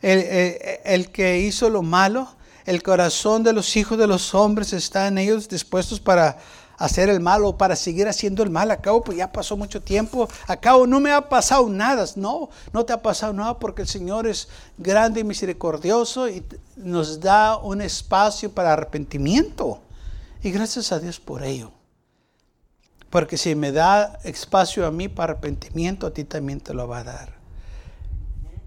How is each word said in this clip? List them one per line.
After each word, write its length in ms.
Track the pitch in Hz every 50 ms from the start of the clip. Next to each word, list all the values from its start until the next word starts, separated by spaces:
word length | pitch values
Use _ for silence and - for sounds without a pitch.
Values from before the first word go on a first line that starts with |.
| -
el, 160 | 190 190 190
el, 400 | 180 - 196 180 180 175 170 - - - - - -
el 260 | 202 185 185 175 -
que 300 | - - 190 185 180 175
hizo 300 | 196 208 196 - 247 220
lo 100 | 220 196
malo, 480 | 170 160 175 185 196 196 220 262 262 - - _ - - - - _
el 160 | 190 180 170 -
corazón 600 | 190 185 180 175 165 - - - 208 220 226 220
de 120 | 226 226
los 200 | 214 - - -
hijos 200 | 220 208 - 226
de 100 | 220 220
los 280 | 208 190 180 - - -
hombres 400 | 190 208 208 208 214 202 - 202
está 340 | 175 - - - 196 196 202
en 80 | 196
ellos 320 | 190 190 202 220 214 208 -
dispuestos 520 | 190 170 - - 185 185 180 - 226 196
para 360 | - 202 180 175 160 151 135 - - - - - - _ - -
hacer 300 | 170 175 - - 185 202
el 120 | 202 180
mal 220 | 170 175 196 208 202
o 120 | 196 180
para 180 | - 196 185 180
seguir 320 | 175 - 180 165 185 202
haciendo 360 | 214 196 - 220 202 190 202 214
el 80 | 196
mal. 200 | 165 165 202 220
Al 120 | 196 - -
cabo, 200 | 196 220 233 226
pues 140 | 226 180
ya 160 | 175 185 185 -
pasó 240 | - - - 208
mucho 240 | - 104 196 - -
tiempo. 480 | - - 190 214 220 220 - 254 226 220 - - -
Al 140 | - 180 175
cabo, 260 | - 233 262 254 254
no 140 | 247 262 277
me 100 | 277 294
ha 160 | 285 294 285 294
pasado 400 | 277 240 - - 269 269 247 214
nada. 340 | 196 190 214 254 277 233 185 - -
No, 340 | 202 196 214 277 330 294 - - - - - -
no 120 | 220 233
te 80 | 240 233
ha 80 | 233
pasado 320 | 233 220 180 - 214 214 202
nada 260 | 196 214 233 240 -
porque 240 | 233 202 - 214 190
el 60 | -
Señor 380 | - 196 175 180 202 226 220
es 220 | 226 196 - - - - - - - -
grande 440 | - 175 190 196 214 226 226 214 226
y 40 | 214
misericordioso 1040 | 208 196 - 196 185 165 - - 165 156 151 165 175 220 240 233 233 - 254 254 233
y 140 | 185 185 -
t-, 160 | - - - - _ _
nos 440 | 262 190 180 175 170 156 151 156 156
da 360 | 175 190 202 214 214 214 220
un 240 | - - 104 196 202
espacio 720 | 202 175 - - - - 202 190 208 214 208 - 220 208 -
para 220 | 190 180 165 151
arrepentimiento. 1080 | 156 147 - - 151 143 - - 139 139 151 202 285 381 427 - - - 233 - - - _ - - - - - - - - - - -
Y 80 | 196
gracias 420 | 175 202 226 220 - 247 214 - 185
a 60 | 156
Dios 200 | 165 175 165 -
por 260 | - - 143 143 139
ello. 260 | 135 135 127 113 101 - _ _ _ _ _ _ _ _ _ _ _ _ _ _ _ _ _ _ _ _ _ _ _ _ _ - _
Porque 300 | - 175 156 - 170 147
si 160 | - 175 151
me 180 | 151 147 139 135
da 460 | 156 165 185 202 208 208 208 - - -
espacio 600 | 185 - - - - - 190 180 - - 208 175
a 60 | 156
mí 180 | 156 170 190 196
para 240 | - - 170 160 147
arrepentimiento, 760 | - - 147 139 127 - - - 160 170 180 196 185 -
a 60 | 160 -
ti 120 | 156 143
también 360 | - - 151 139 139 139 135
te 140 | - - 135
lo 120 | 123 123
va 120 | 120 120 120
a 60 | 117
dar. 320 | 123 123 123 - - - - - - - - - - - - - - - - - - - - - - - - - - - - -